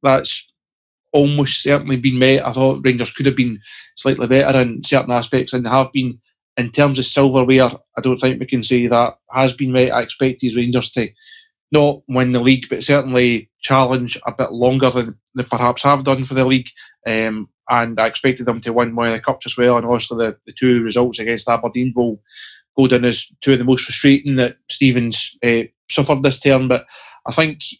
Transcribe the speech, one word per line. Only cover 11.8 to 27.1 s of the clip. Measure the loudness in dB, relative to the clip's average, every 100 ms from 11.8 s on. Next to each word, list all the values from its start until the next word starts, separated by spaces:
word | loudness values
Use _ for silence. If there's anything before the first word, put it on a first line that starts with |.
| 2 0 _
win | 0 0
the | 2
league, | 4 2 0
but | -6
certainly | 0 0 2 0 2 0 -6 _
challenge | -2 2 2 0 -4 -8
a | -10
bit | -6 -6
longer | 0 0 2 0
than | 0 -6 -10 _
they | -10
perhaps | -6 0 0 0
have | 0 0
done | 0 -2
for | -2
the | 0
league. | 2 0 -2 -18 -20 _ -6
Um, | -2 -2 -4 -12 _ -2
and | 0 0 0
I | -2
expected | 0 -2 -2 -4
them | -4
to | -2
win | -2 -2
one | 0 -2
of |
the | -2
cups | -4 -6 -6
as | 0
well. | 2 2
And |
obviously | 0 -2 -2 -4
the, | -4 -4 -16
the |
two | -2 2 2
results | 2 0 0 -2
against | -6 -4 -2
Aberdeen | -2 -2 -4 -4 0
will | -2 -4 _ -18 -18 -18 _ 0
go | 2
down | 4
as | 2 -2 -8 _
two | 0
of | 2
the |
most | 2 0 0
frustrating | 0 4 4 2 0
that | 0 -4 _
Stevens, | 0 2 2 -2 -4 -8 -4
uh, | 0 0 -2 _ _
suffered | -2 0 2
this | 0 0
term. | 2 2 2
But | -2 -2 -20 -20